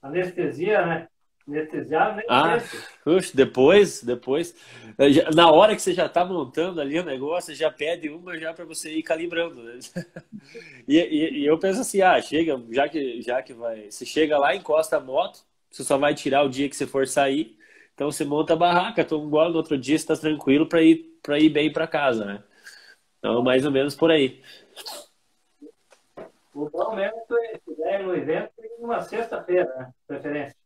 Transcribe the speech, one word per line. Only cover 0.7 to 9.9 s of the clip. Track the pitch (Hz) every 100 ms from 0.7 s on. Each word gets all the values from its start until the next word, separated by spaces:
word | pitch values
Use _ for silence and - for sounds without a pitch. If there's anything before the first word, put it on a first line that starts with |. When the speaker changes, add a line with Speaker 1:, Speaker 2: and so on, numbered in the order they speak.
| 208
Speaker 1:
né? | 175 165 - _ _ _ -
Anestesiado, | 147 156 160 123 156 208 202
nem | -
Speaker 2:
Ah, | 123 156 165
Speaker 1:
pensa. | - - - -
Speaker 2:
puxa, | - 180 180
depois, | - 127 127 135 196 190 -
depois. | 120 123 127 139 170 - - - - -
É, | 143
já, | 143 -
na | 160 170
hora | 156 208
que | 208
você | -
já | 175 156
tá | 175
montando | 180 185 131 151 170 175
ali | 139 156
o |
negócio, | 175 131 139 175 165
já | 143 156
pede | - 147 170 151
uma | 151 180 170
já | 160
pra | 165
você | 170 160 160 156
ir |
calibrando, | 156 160 170 170 170 135
né? | 117 123 131